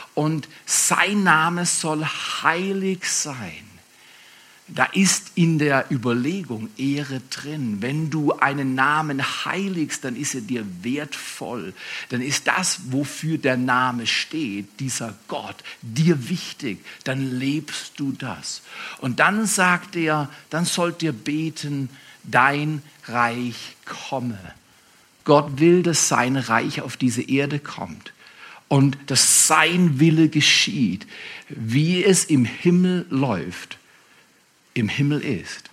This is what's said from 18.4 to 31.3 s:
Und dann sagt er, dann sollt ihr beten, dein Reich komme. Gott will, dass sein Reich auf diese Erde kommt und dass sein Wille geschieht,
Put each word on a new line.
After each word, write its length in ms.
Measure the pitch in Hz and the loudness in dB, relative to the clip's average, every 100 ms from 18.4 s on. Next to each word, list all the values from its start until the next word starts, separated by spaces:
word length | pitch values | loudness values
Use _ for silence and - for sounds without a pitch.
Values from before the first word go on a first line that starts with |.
| - - - - - - | -10 -12 -14 -14 -14 -8
Und 200 | 131 117 | -4 2
dann 240 | 156 208 | 4 4
sagt 520 | 214 - 180 175 - 175 | 0 2 2 2 -2 -2
er, 340 | 160 156 143 - - | 0 0 -2 -8 -6
dann 160 | 156 | -4
sollt 380 | 170 - 170 170 | -2 0 -2 0
ihr 100 | 165 | -4
beten, 760 | 110 127 151 160 156 147 143 131 - - - | -2 -4 -2 -4 -6 -6 -4 -6 -10 -20 -18
dein 600 | - 123 135 143 151 151 - - - | 0 4 4 2 -2 -4 -8 -18 -6
Reich 680 | 117 120 120 123 113 - - - - - | 0 0 0 -6 -8 -14 -18 -16 -14 -8
komme. 300 | 135 123 101 87 - _ _ _ _ _ _ | -6 -6 -8 -14 -20 _ _ _ _ _ _
Gott 360 | - 147 156 135 | 4 6 4 4
will, 220 | 165 180 | 6 6
dass 260 | 170 156 - | 4 2 2
sein 300 | 123 123 135 | 2 2 0
Reich 420 | 117 113 151 143 | 2 0 0 -4
auf 160 | 131 - | -8 -2
diese 240 | 127 117 | 0 0
Erde 380 | - 135 139 147 | 0 0 0 -4
kommt 560 | 143 - 87 76 - - - - - - - | -6 -10 -10 -12 -18 -20 -20 -20 -20 -20 2
und 280 | 139 139 135 - | 4 4 2 -2
dass 380 | 131 - - - | 2 4 4 6
sein 540 | 160 160 180 175 131 | 4 4 4 4 6
Wille 300 | 165 160 156 | 6 8 6
geschieht, 760 | 156 143 - - 147 107 98 - - - | 4 4 4 2 0 0 0 -8 -18 -16